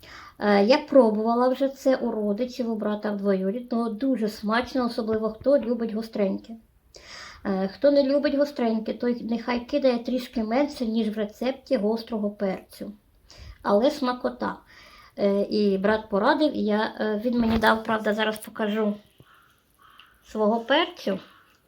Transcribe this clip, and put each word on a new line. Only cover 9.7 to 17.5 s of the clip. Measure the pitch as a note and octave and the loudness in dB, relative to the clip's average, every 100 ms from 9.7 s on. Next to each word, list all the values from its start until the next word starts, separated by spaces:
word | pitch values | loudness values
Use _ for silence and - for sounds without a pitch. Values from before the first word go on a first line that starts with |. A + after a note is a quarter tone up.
| D4 C4 A#3+ | 2 2 2
трішки | - B3+ B3 - | 0 -4 -4 -4
менше, | G#3+ A#3 C#4+ - A3+ | -2 0 0 -2 -2
ніж | A3+ G#3+ | 0 0
в | G#3 | -2
рецепті | G#3 - A#3+ C4 - C4 | -6 -4 -6 -6 -2 0
гострого | G3+ A3+ A3+ A3+ G#3 | 2 -2 -4 -4 -4
перцю. | G#3 G3+ F#3 - - G#3 - _ _ _ - - - | -4 -4 -4 -10 -16 -16 -16 _ _ _ -20 -20 -10
Але | - G3+ C4 | 0 2 4
смакота. | D4 B3+ B3 B3 - G3+ F3+ - - - - - - | 2 -2 -2 -4 -4 -6 -8 -14 -20 -20 -20 -18 -2
Е, | G3+ G3+ | 0 2
і | G3+ G#3+ G#3 F#3+ | 0 0 2 2
брат | G3+ A3 G#3+ | 2 0 0
порадив, | G3 A3+ D#4 D4+ G#3 | 0 2 4 2 0
і | |
я, | G#3 G#3 A3 - | 0 0 -2 -4
е, | G#3+ G#3 | -4 -2
він | A#3+ A#3+ | -2 0
мені | A3+ | 2